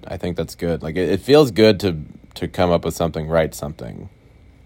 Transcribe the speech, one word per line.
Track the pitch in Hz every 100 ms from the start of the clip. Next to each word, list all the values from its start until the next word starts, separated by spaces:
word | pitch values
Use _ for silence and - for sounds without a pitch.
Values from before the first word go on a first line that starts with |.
| -
I | 95
think | 90 85
that's | 82
good. | - 85 82
Like, | 78 80
it, | 85
it | 92
feels | - 143 139
good | 92 110 98
to, | 98 78 73 - -
to | - 85
come | - 90
up | 85
with | -
something, | - 85 80 78
write | 82 78
something, | - 73 80 60 50 - - _ _ - _